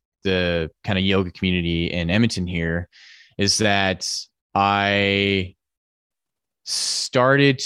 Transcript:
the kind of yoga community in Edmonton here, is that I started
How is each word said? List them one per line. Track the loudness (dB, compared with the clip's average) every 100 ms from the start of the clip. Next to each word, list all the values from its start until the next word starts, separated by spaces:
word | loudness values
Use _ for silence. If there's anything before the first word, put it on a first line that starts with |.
| _ _
the | -2 -2 0 -2 -4 -8
kind | -4 -2
of | 2
yoga | 0 0
community | -4 -2 0 0 -2 -2
in | -4 -2
Edmonton | 0 0 -2 -6
here, | -4 -4 -4 -6 _ -20 -20 _ -4
is | -2 0
that | 2 2 0 -2 -6 -10 -12 _ _
I | 0 2 4 2 2 2 2 2 0 -4 -12 _ _ _ _ _ _ _ _ _ _ -10
started | -6 -4 -6 -2 2 4 4 4 2